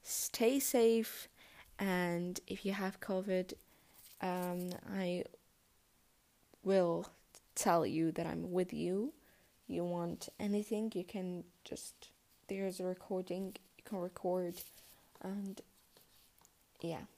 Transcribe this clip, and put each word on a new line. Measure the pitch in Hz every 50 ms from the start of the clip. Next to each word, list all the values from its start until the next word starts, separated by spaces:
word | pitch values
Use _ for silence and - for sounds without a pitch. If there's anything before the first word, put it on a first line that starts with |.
| -
Stay | - - - - - - - 233 233 269 277
safe. | 269 - - 247 226 226 226 226 220 - - - - - _ - - - - - - - -
And | - 202 196 185 180 180 175 175 170 175 180 180 - -
if | - 190 196 -
you | 196 196
have | 196 190 190 190 -
covid, | - - 196 185 190 202 185 185 185 185 - - - - - - - - - - - - - -
um, | - 185 180 180 180 180 175 180 180 180 180 - - - 196
I | 190 190 180 180 180 - - - - _ _ _ _ _ _ _ _ _ _ _ _ _ _ _ _ _ _ _ _ _ _ - _ -
will | 190 190 190 180 170 165 170 190 - - - _ _ - - _ _ _
tell | - - 202 170 170 151
you | 98 - 156 165 160
that | - - 170
I'm | 165 165 165 170 180
with | 175 185 180 180 -
you. | 151 165 175 185 196 226 294 - - - - - _ - _ _ _ _
You | - 170 170 175
want | 175 175 175 170 175 175 175 - - - -
anything, | 214 202 202 208 214 - 226 214 220 226 -
you | 180 180
can | 180 - 196 185 180 180 175 170 - _ _ _
just, | - - - - - - _ - - _ _ _ _ - _ _
there's | - 196 190 196 190 185 185
a | 185
recording, | 185 180 185 - - 196 185 185 - 175 185 196 185 185 - - - _
you | - _
can | - 208 185
record, | 175 185 180 - - 180 180 185 180 175 175 - - - - - - - - - - _ _ -
and | - 190 190 202 196 196 190 - - - _ - _ _ _ - - _ - - - - _ - - - _ _ _ _ _ -
yeah. | - 165 165 - - - -